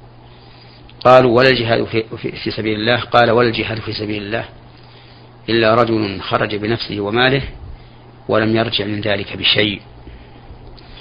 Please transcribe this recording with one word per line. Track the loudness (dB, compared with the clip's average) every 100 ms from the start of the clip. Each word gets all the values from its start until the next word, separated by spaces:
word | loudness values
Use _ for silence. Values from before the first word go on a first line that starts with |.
| -20 -20 -20 -20 -20 -20 -20 -20 -20 0
قالوا: | 6 8 8 6
"ولا | 4
الجهاد | 4 0 0
في، | 0 -4 -4 -8
في، | -10
في | -8 -8
سبيل | -4 -4 -2
الله؟" | 0 -2
قال: | 2 4 4
"ولا | 4 2
الجهاد | 0 -4 -6
في | -8
سبيل | -8 -6 -6
الله | -6 -8 -8 -16 -20 -20 -20 -20 -20 -20 -20 -14 -2
إلا | 2 4
رجل | 4 2 0 -2 -6
خرج | -4 -2 -2
بنفسه | -4 -4 -4 -4 -6
وماله | -2 0 2 0 -2 -10 -16 -18 -20 -20 -20 -14 -2
ولم | 0 2 0
يرجع | 0 -2
من | -4 -4
ذلك | -4 -4 -6 -4
بشيء." | -2 0 0 -2 -12 -20 -20 -20 -20 -20 -20 -20 -20 -20 -20 -20